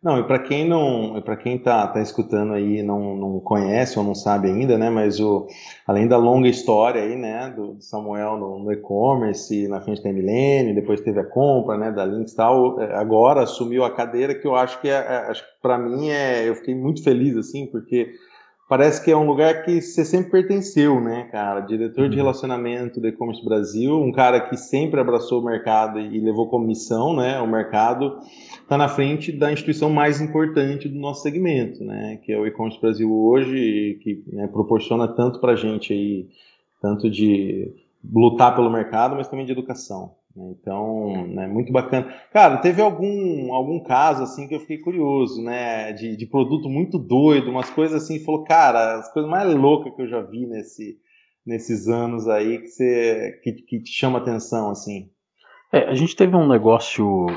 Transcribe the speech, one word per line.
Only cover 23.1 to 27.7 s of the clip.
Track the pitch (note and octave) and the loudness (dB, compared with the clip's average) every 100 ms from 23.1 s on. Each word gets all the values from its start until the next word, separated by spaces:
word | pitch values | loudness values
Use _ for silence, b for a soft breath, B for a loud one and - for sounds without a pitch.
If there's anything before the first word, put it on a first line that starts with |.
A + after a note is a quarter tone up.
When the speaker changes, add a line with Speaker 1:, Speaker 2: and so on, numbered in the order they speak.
| A2 A#2 A2 | -4 -8 -6
Speaker 1:
Brasil, | A2+ G#2+ G2+ G#2 B2+ D#3 | -2 -2 -2 -2 0 0
um | C3+ | 0
cara | B2+ B2+ B2 | 4 4 4
que | - A#2+ | 0 -8
sempre | - C#3 D#3+ D3+ | -4 -2 0 0
abraçou | B2 A#2+ A#2 B2 | 2 0 0 -2
o | |
mercado | A#2+ A2+ A2+ A2 A2 G#2+ | -2 -4 0 0 0 -4
e, | G#2+ G#2+ | -6 -2
e | |
levou | G#2+ G#2+ A2+ | -2 0 2
como | B2 A2+ | 2 0
missão, | A2 - A2+ C3+ D#3+ | -4 -2 0 0 0
né, | B2+ C3+ | 0 -2
o | A2+ | -2
mercado | A2 G#2 | -2 0